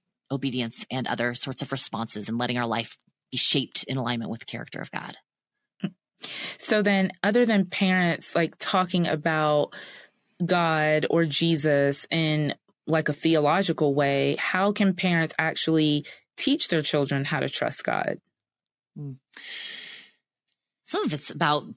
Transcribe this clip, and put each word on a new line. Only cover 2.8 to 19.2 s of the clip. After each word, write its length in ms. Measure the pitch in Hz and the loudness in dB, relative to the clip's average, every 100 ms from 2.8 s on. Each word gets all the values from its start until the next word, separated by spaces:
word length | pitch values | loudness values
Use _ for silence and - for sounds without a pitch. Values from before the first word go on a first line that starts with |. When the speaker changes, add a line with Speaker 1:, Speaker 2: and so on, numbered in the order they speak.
| 113 - _ _ _ | -4 -12 _ _ _
Speaker 1:
be 60 | 123 | -2
shaped 440 | - 143 127 - | 0 0 -2 -4
in 120 | - 131 | -4 -4
alignment 320 | 120 120 113 | -2 -4 -4
with 100 | 117 | -10
the 60 | - | -10
character 340 | 117 - - | -12 -10 -12
of 100 | - | -10
God. 240 | - - - _ _ _ _ _ _ 196 - _ _ - - - - | -10 -10 -14 _ _ _ _ _ _ -10 -10 _ _ -14 -10 -12 -8
Speaker 2:
So 260 | - 214 | 0 2
then, 300 | 202 196 190 - | 4 2 2 0
other 240 | 196 226 233 | 0 4 4
than 200 | 208 180 | 4 2
parents, 680 | - 190 185 175 160 - | 0 2 4 2 0 -2
like, 220 | 165 165 - | 0 0 -2
talking 480 | - 190 175 180 170 | 0 0 2 0 0
about 640 | 156 160 156 151 151 - - - - - _ _ - | 0 0 2 4 2 2 -4 -18 -20 -20 _ _ -6
God 640 | 170 180 165 156 151 151 - | 0 2 2 2 2 4 4
or 160 | 170 165 | 4 2
Jesus 800 | 143 165 165 156 143 143 143 - | 2 2 2 4 4 2 0 -2
in, 440 | 165 160 151 147 - _ _ - | 0 2 2 0 -4 _ _ -2
like, 200 | 156 160 | 0 0
a 40 | |
theological 800 | 143 165 160 147 175 180 151 147 | 0 2 4 4 4 2 2 2
way, 400 | 139 139 139 139 - | 4 2 2 0 0
how 340 | - 185 202 | -2 0 2
can 220 | 202 196 | 4 2
parents 400 | 180 185 170 156 - | 2 2 2 0 0
actually 680 | 160 - - 160 151 147 143 - _ - | -2 -2 2 4 4 2 -2 -14 _ -6
teach 320 | - 285 - | -2 0 2
their 140 | 165 | 0
children 420 | 147 151 139 139 | 2 0 0 0
how 160 | 139 151 | -2 -2
to 80 | 135 | -2
trust 360 | - - - | -2 -4 -2
God? 340 | - 50 - - _ _ _ _ _ _ _ - | -2 -2 -2 -4 _ _ _ _ _ _ _ -14
Speaker 1:
Mm. 180 | 143 131 | -12 -12